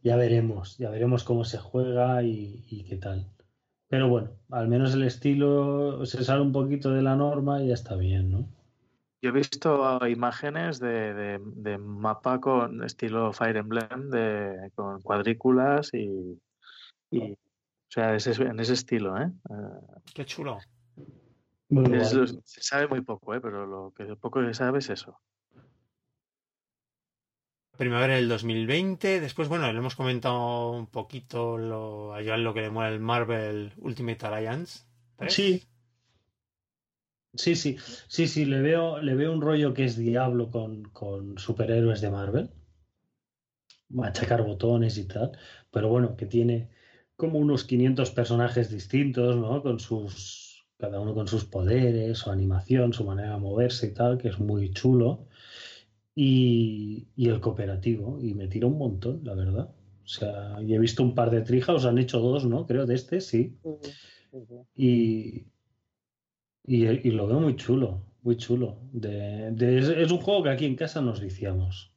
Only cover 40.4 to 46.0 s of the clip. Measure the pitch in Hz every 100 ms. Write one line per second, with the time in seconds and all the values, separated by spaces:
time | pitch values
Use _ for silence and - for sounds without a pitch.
40.4 | 117 120 110 107 107 - 101 98 101 98
41.4 | - 110 110 113 117 104 104 98 101 117
42.4 | 214 - _ _ _ _ _ _ _ _
43.4 | _ _ _ _ _ 127 120 - - 117
44.4 | 107 98 113 117 113 104 92 98 127 -
45.4 | - - _ 117 107 120